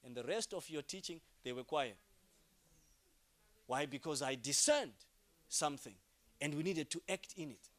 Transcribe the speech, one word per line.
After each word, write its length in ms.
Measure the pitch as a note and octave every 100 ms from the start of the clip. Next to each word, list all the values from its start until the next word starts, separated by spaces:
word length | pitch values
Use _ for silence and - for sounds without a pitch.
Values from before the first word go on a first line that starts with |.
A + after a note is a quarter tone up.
And 100 | B2+
the 80 | A#2+
rest 300 | A#2+ G#3 A3
of 160 | F#3 -
your 140 | D#3
teaching, 360 | C#3+ F#3+ F#3 E3 - _
they 100 | B2+
were 120 | B2
quiet. 320 | B2 D3+ C3 G2 _ - _ - _ _ _ - _ _ _ _ _ _ _ - -
Why? 200 | B2+ C#3+
Because 340 | C#3 E3 C#3+
I 140 | C3+
discerned 580 | C3+ A#2 F#3+ - D4 G3 - - _ _ _ _
something, 460 | - D3+ C#3 - F#2+ _ _ _ -
and 120 | C#3+
we 80 | D3
needed 280 | E3 E3 C#3+
to 120 | E3+ -
act 240 | F#3+ - -
in 140 | D#3
it. 180 | A2+ -